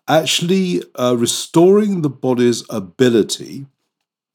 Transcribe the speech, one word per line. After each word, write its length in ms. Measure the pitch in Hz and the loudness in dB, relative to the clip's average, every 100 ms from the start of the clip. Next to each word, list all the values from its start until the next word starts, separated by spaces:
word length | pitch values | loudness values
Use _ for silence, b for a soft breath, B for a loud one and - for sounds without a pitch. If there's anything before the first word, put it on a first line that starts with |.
| - | -2
actually, 800 | 151 156 - 175 190 185 180 - - | -2 0 -4 -2 -2 -2 -4 -8 -4
uh, 200 | 123 123 | -2 0
restoring 840 | 117 - - 165 180 202 208 190 | -2 -4 -2 4 6 4 2 -2
the 80 | 147 | -4
body's 560 | - 131 123 120 113 - | -4 -4 2 2 0 -6
ability 1000 | 113 92 - 127 117 95 - - 98 139 _ _ _ _ _ _ | -10 -10 0 2 4 0 -4 -12 -16 -18 _ _ _ _ _ _